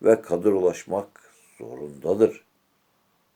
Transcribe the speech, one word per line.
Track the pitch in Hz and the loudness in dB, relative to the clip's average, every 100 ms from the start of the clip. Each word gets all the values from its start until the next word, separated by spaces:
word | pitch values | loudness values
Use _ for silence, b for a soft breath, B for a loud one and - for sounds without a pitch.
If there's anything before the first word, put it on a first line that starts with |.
ve | 110 110 | 2 2
kadrolaşmak | - 87 104 95 90 85 - 98 - _ _ _ _ _ | 0 -2 0 2 0 -2 -6 -8 -8 _ _ _ _ _
zorundadır. | - 64 73 71 78 101 113 - _ _ _ _ _ _ _ _ _ | -16 -14 -14 -8 -4 2 2 0 _ _ _ _ _ _ _ _ _